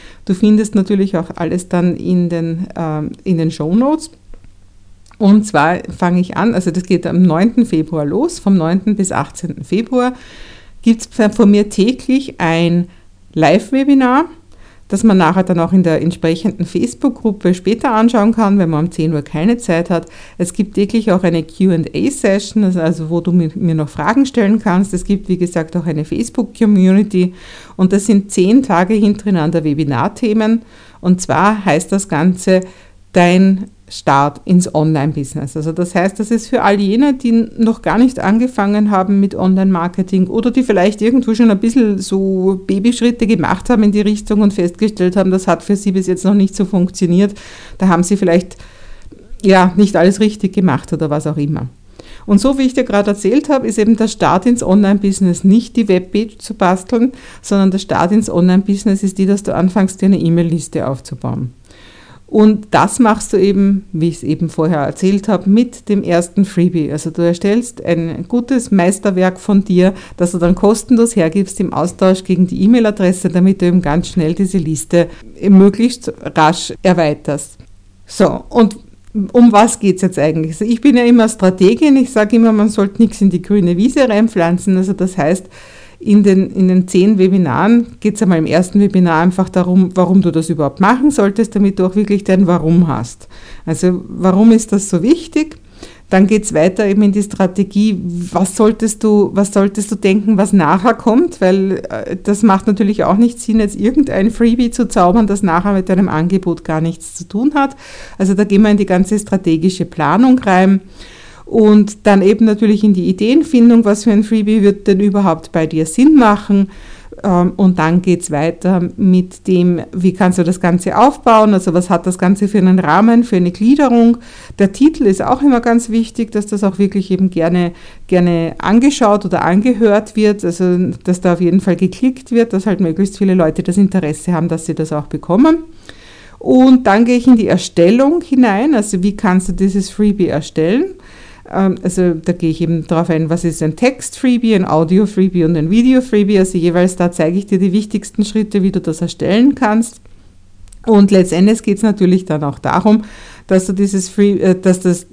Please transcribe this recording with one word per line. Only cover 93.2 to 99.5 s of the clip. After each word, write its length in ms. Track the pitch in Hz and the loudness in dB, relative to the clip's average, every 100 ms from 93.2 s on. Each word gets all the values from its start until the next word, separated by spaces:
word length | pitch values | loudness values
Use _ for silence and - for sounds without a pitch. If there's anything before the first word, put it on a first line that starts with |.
| - - - - - | -20 -20 -20 -16 -8
Also 380 | 160 180 180 - | -2 -2 -2 -8
warum 440 | - 185 185 226 | -2 0 4 4
ist 200 | 220 220 | 4 2
das 180 | 202 - | -4 -2
so 140 | 175 | -2
wichtig? 540 | 214 339 - 302 311 - - - - - - | 0 -2 -2 -4 -4 -10 -20 -20 -20 -20 -2
Dann 160 | 190 190 | 2 2
geht's 280 | 208 208 | 2 -2
weiter 340 | 151 180 190 202 | 0 0 0 -2
eben 160 | 196 | 2
in 80 | 202 | 0
die 100 | 202 | 0
Strategie, 800 | 202 - 190 185 196 202 214 185 180 175 175 | -4 -2 -4 -2 -4 0 -2 -2 -8 -8 -6
was 240 | 175 185 - | -2 -4 0
solltest 480 | 214 220 226 - | 0 0 -4 -2
du, 260 | 220 208 202 | 0 2 2
was 200 | 190 202 | 0 -2